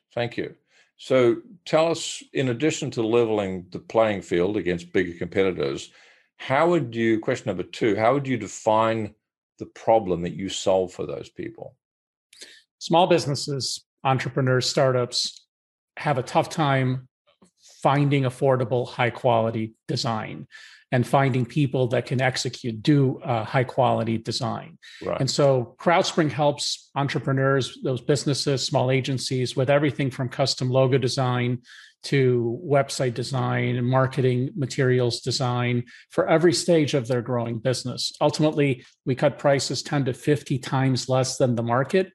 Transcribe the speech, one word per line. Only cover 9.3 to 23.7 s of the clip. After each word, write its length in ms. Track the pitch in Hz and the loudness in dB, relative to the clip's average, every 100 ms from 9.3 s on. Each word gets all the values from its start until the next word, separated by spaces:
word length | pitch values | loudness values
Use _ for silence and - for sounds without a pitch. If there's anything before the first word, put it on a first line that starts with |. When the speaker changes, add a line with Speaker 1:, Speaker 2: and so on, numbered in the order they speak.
| _ _ _ | _ _ _
Speaker 1:
the 80 | 110 | -16
problem 560 | - - 113 95 85 | -6 2 2 2 -2
that 140 | 87 80 | -4 -6
you 120 | 95 | -8
solve 460 | - 101 95 90 | -4 0 2 0
for 140 | - 90 | -6 -10
those 220 | 71 - | -10 -12
people? 460 | - 65 - - - _ _ _ _ _ - - - _ _ | -14 -14 -14 -20 -20 _ _ _ _ _ -20 -20 -20 _ _
Speaker 2:
Small 300 | - 165 185 | 0 2 4
businesses, 760 | 165 127 135 - 139 - - - _ | 2 2 -6 -6 -6 -6 -10 -14 _
entrepreneurs, 640 | 135 131 135 139 127 127 - | 0 0 -2 -2 0 0 0
startups 800 | - 135 123 120 - - - _ _ _ _ _ - | 2 2 2 -2 -4 -6 -8 _ _ _ _ _ -8
have 220 | 151 131 | -4 -4
a 40 | |
tough 280 | 120 165 - | 0 0 0
time 560 | - 147 135 127 131 - _ _ _ _ _ - - | -2 0 2 0 -2 -8 _ _ _ _ _ -20 -2
finding 420 | 151 143 143 143 | 2 2 2 2
affordable, 640 | 127 - 139 127 113 123 127 | 0 0 2 2 2 -2 -2
high 220 | - 120 | -2 -2
quality 640 | - 127 113 113 113 110 - - | 0 2 2 2 -2 -8 -10 -8
design 580 | - 123 110 101 - - - - - _ | -6 -4 -4 -8 -12 -16 -20 -20 -20 _
and 120 | 127 123 | -2 2
finding 400 | 143 135 127 117 | 2 2 0 -2
people 400 | 151 131 135 123 | -2 -2 0 0
that 160 | 123 - | -2 -2
can 160 | 123 | -2
execute, 600 | 131 - 127 - 120 113 | -2 -2 -6 -8 -8 -4
do, 380 | 156 143 131 - | 2 4 4 0
uh, 240 | 143 117 | -4 -4
high 220 | 104 135 | 0 -2
quality 520 | 120 | 0